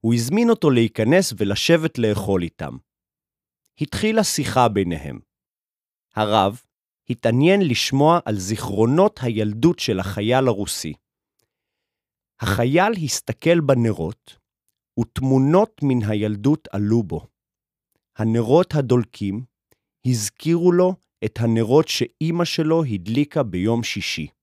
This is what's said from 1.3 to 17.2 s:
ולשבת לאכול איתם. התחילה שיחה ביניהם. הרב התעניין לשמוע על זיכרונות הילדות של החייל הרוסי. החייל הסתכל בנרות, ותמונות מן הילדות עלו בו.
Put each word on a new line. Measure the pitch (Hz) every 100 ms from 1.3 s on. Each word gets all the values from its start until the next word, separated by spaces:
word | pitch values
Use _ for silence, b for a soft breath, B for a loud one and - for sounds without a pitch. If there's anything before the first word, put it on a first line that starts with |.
| 104
ולשבת | 101 98 - 165 160 -
לאכול | 110 101 101 95
איתם. | 85 - 73 64 _ _ _ _ _ _ _ _ _ _
התחילה | 151 - 214 220
שיחה | 196 - 139 127 120
ביניהם. | 101 90 78 76 60 _ _ _ _ _ _ _ _ _ -
הרב | 107 107 98 120 _ _ _ _ _
התעניין | 123 117 117 156 202
לשמוע | 175 117 - 135 151 170 -
על | 104
זיכרונות | 92 107 117 98 113 151 202 -
הילדות | 123 107 107 104 160 170
של | - 98
החייל | 92 98 107 127 131
הרוסי. | 101 98 - 80 - _ _ _ _ _ _ _ _ _ _ _ _ _ _
החייל | 110 98 123 156 202 220
הסתכל | 147 - - - 165 170
בנרות, | 143 127 117 90 82 - _ _ _ _ _ _ _ -
ותמונות | 117 - 131 131 135 175 220 _
מן | 143 123 107
הילדות | 107 107 104 117 156 -
עלו | 98 104 117
בו. | 95 80